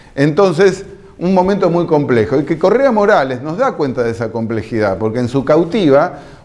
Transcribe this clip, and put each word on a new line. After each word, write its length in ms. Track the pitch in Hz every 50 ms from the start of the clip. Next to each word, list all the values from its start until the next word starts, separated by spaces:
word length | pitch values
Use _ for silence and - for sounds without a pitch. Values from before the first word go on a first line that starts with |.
| - - -
Entonces, 720 | 139 139 156 147 180 202 185 156 160 202 190 185 - - - - - - - - -
un 160 | 165 180 190
momento 360 | 185 180 190 202 175 190 170
muy 160 | 165 175 170
complejo, 520 | - 160 147 143 120 123 113 107 - 131 156
y 60 | 143
que 120 | - 170
Correa 360 | 160 185 185 214 254 277 269
Morales 500 | 226 208 202 202 202 165 135 131 127 127
nos 160 | 139 156 165 208
da 140 | 269 254
cuenta 320 | 175 170 151 131 113 123 117
de 80 | 117
esa 180 | 110 92 120 110
complejidad, 640 | - 117 113 107 117 107 - - 120 110 107 98 95
porque 220 | 85 110 110 107 127
en 80 | 123
su 180 | 110 - 139 123
cautiva 760 | 156 151 160 180 165 254 226 180 143 131 143 165 180 - - - - - -